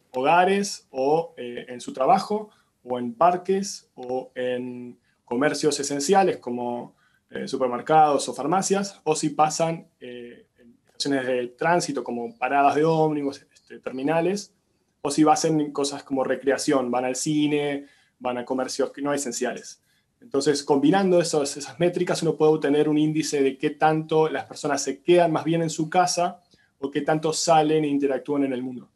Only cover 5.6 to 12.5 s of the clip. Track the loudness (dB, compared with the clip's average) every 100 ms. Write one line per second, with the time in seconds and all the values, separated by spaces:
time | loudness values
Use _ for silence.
5.6 | 0 -2 -4 -4 2 4 4 0 -6 -6
6.6 | -6 -8 -10 _ _ _ _ -12 -8 -2
7.6 | -2 -2 2 6 6 4 -2 -6 -2 -2
8.6 | 0 -2 -2 -6 -4 -2 -2 2 0 2
9.6 | -2 -4 -10 _ -16 -14 -16 -20 _ _
10.6 | -20 _ _ -8 -2 0 0 -2 -2 -2
11.6 | 2 2 0 -4 -6 -8 -10 -6 0